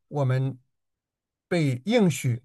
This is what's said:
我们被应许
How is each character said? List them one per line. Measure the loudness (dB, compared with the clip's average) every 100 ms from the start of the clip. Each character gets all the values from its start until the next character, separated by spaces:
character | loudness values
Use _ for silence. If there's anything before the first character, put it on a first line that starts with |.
| _
我 | -4
们 | -2 0 -2 -6 _ _ _ _ _ _ _ _ _
被 | 0 0 -2 0
应 | 2 2
许 | 2 -2 -4